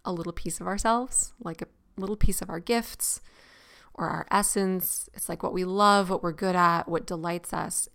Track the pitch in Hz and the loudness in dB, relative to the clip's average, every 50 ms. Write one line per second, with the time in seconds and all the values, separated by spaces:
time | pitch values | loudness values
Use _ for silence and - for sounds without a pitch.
0 | - 185 185 170 165 175 170 - - 170 - - 180 180 190 202 - 226 233 240 | -6 -6 -4 -4 -4 -6 -6 -6 -6 -6 -6 -6 -4 -4 -4 0 2 2 2 2
1 | 254 262 - - - - - - 240 165 165 - - - _ _ _ _ _ - | 0 -2 0 0 0 -2 -4 -12 -10 -10 -10 -10 -10 -12 _ _ _ _ _ -6
2 | 190 190 214 208 - - 196 - - 185 165 170 170 - 233 233 226 - - - | -6 -4 0 4 4 4 4 4 -2 -6 -8 -6 -2 0 0 0 0 -4 -8 -6
3 | - - - - - - - - - - - - - - - - - - - - | -4 -4 -4 -6 -8 -16 -20 -20 -20 -20 -20 -20 -20 -20 -20 -20 -20 -18 -10 -6
4 | 175 156 147 - - - - 196 208 - - 202 196 185 185 185 180 - - - | -4 -4 -4 -4 -2 2 2 2 2 2 2 2 2 2 2 0 -2 -2 -4 -6
5 | - - - - - - 170 - - - - 185 180 180 185 202 208 208 202 202 | -8 -10 -10 -10 -8 -8 -8 -6 -6 -4 -2 -2 -2 0 2 6 6 8 8 6
6 | 196 175 190 - - 170 160 156 202 190 180 180 175 170 170 165 - - 165 160 | 6 4 0 0 -2 -2 -4 -2 0 0 4 4 4 4 4 2 0 0 -2 -2
7 | 165 - 185 165 160 170 170 175 170 - - 165 160 - - - - - | -2 -4 -6 -6 -4 -4 -4 -6 -6 -6 -6 -6 -4 -4 -4 -4 -6 -6